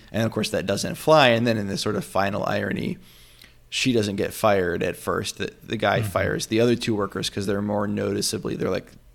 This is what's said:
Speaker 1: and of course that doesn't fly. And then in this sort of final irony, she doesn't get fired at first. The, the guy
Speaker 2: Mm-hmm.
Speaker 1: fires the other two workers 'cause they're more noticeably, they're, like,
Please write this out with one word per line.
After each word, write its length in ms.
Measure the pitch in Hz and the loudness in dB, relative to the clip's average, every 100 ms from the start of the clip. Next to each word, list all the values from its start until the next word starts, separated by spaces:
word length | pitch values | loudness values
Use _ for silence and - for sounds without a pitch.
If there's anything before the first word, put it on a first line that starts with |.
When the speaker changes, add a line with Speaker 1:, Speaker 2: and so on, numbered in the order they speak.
| - | -6
Speaker 1:
and 100 | 101 | -2
of 80 | 113 | -2
course 200 | 107 104 | -2 -2
that 160 | 92 90 | -2 -2
doesn't 300 | 101 - - | -2 -4 -2
fly. 320 | - 156 131 | 4 6 8
And 180 | 117 120 | 6 2
then 100 | 110 | 0
in 100 | 101 | -2
this 140 | 98 | -4
sort 160 | 104 104 | -2 -4
of 80 | |
final 400 | - 95 98 101 | -2 -2 0 0
irony, 540 | - 104 101 - - 180 - - - - - - - | -2 -2 -2 -2 -4 -6 -12 -20 -20 -20 -20 -20 -10
she 220 | - 131 | -2 2
doesn't 240 | 117 104 101 | 2 2 0
get 180 | 95 | -4
fired 480 | - 110 101 87 87 | 0 2 4 2 0
at 140 | 95 85 | -2 -2
first. 420 | - 90 95 - | -2 -2 -4 -6
The, 160 | - - | -10 -10
the 140 | - 113 | -8 -2
guy 220 | 104 101 | 2 2
Speaker 2:
Mm-hmm. 100 | 107 | 0
Speaker 1:
fires 360 | 95 98 107 - | 0 0 -2 -2
the 140 | 110 | 2
other 160 | 120 120 | 4 2
two 180 | 120 | 0
workers 360 | 104 98 101 - | 0 -2 -4 -6
'cause 160 | - 101 | -4 -2
they're 160 | 101 | -2
more 260 | 104 104 104 | 0 -2 -2
noticeably, 640 | 104 101 101 - 107 98 | -2 -2 -2 -2 -4 -6
they're, 160 | - - | -4 -2
like, 220 | 95 - - - | -4 -6 -16 -20